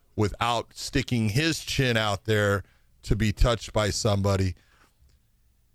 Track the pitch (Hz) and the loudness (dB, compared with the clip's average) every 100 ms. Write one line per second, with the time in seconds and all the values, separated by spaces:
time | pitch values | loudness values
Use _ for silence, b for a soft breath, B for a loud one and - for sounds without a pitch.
0 | _ - 104 - 117 120 - - - - | _ -2 -2 0 -2 -2 -4 -12 -4 -2
1 | 120 123 110 104 160 151 - - 131 113 | 0 0 0 0 0 -2 -4 -2 0 0
2 | 107 98 - 107 104 101 - _ _ _ | 0 -2 0 2 2 0 -4 _ _ _
3 | - 107 107 - 127 117 - - 107 - | -4 0 0 2 2 2 -4 -2 -2 0
4 | 110 101 98 98 95 - b b b _ | 0 0 2 0 -2 -4 b b b _
5 | _ _ _ _ _ _ _ | _ _ _ _ _ _ _